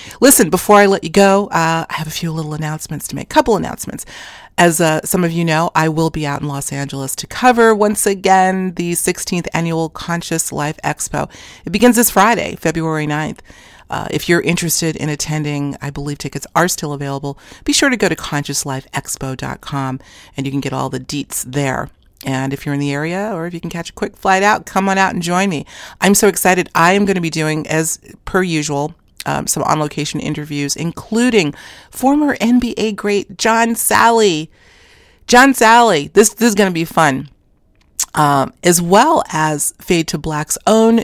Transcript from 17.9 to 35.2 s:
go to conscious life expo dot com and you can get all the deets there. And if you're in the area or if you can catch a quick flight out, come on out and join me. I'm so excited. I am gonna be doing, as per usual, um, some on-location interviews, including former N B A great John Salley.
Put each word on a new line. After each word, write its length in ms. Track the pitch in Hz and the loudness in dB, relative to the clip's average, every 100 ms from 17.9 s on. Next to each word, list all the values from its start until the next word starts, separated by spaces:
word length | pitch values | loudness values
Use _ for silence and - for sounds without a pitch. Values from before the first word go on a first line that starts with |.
| 233 | 2
go 100 | 196 | 0
to 80 | 156 | -2
conscious 500 | - 147 143 139 147 | -6 -6 -4 -6 -6
life 240 | 131 - | -8 -8
expo 420 | 139 - - 135 127 | -10 -8 -8 -8 -8
dot 240 | 131 131 | -10 -10
com 400 | - 139 135 131 - - - - | -8 -6 -6 -8 -14 -20 -16 -8
and 80 | 139 | -4
you 60 | |
can 100 | 139 | -4
get 100 | 135 | -4
all 180 | 135 131 | -4 -6
the 100 | 131 | -6
deets 440 | 131 143 - - | -8 -10 -8 -10
there. 460 | - 139 139 127 - _ _ - 135 | -6 -2 -2 -2 -6 _ _ -12 -6
And 280 | 131 135 | -4 -4
if 120 | 139 147 | -6 -6
you're 80 | |
in 60 | 143 | -4
the 140 | 143 | -2
area 400 | 143 156 185 214 | -4 -4 -6 -6
or 140 | 180 175 | -6 -8
if 60 | |
you 60 | 170 | -10
can 100 | 170 | -10
catch 200 | 170 170 | -10 -10
a 40 | |
quick 220 | - - - | -8 -10 -4
flight 280 | 196 190 | 2 4
out, 220 | 202 220 - | 4 2 -2
come 220 | 190 196 | -2 0
on 100 | 196 | 0
out 160 | 190 | 0
and 80 | 175 | -2
join 280 | 170 180 196 | -2 0 0
me. 160 | 156 - - - - | -2 -8 -16 -18 0
I'm 160 | 185 202 | 2 4
so 140 | 208 | 4
excited. 400 | 175 185 180 - | 4 2 2 0
I 200 | 165 170 | 2 4
am 100 | 202 | 4
gonna 160 | 202 185 | 2 0
be 100 | 165 | -2
doing, 380 | 160 156 156 - | -2 -2 -2 -2
as 320 | 160 160 - - - | -2 -2 -6 -12 -20
per 200 | - 190 | -4 -2
usual, 520 | 185 156 151 143 156 - _ - 143 | 0 -2 -2 -4 -4 -8 _ -12 -6
um, 200 | 143 165 | -4 -4
some 160 | 156 | -2
on-location 580 | - 156 151 - 151 151 | 0 -2 -2 -4 -6 -6
interviews, 560 | 147 151 151 147 143 - | -6 -8 -6 -6 -6 -4
including 760 | 165 - - 220 247 220 147 - - - - | -6 -8 -4 0 2 2 2 -4 -16 -20 -18
former 480 | - 254 294 294 - | -2 0 2 2 0
N 200 | 220 247 | 2 2
B 140 | 240 - | 2 -2
A 160 | 220 | -4
great 440 | 202 208 202 - 190 | -2 -2 -2 -4 0
John 380 | 220 226 233 226 | 2 4 2 0
Salley. 720 | - 208 226 233 208 156 160 _ _ _ _ _ _ _ | 0 4 4 6 4 2 -4 _ _ _ _ _ _ _